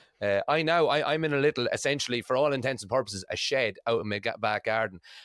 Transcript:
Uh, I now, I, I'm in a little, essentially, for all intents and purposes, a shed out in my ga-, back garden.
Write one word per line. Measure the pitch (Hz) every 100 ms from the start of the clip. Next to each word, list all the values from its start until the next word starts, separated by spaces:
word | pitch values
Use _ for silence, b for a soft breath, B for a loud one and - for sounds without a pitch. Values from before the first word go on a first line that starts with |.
| B -
Uh, | 104 98 -
I | 156
now, | 156 170 151
I, | 147 -
I'm | 156
in | 160
a | 143
little, | 147 135 120
essentially, | 110 139 143 - 120
for | - 127
all | 147
intents | 135 123 123
and | 98
purposes, | 127 104 101 95
a | 110
shed | - 135 113 95 117
out | 113
in | 104
my | 104
ga-, | 113 -
back | 107 107
garden. | 113 110 110 92 B B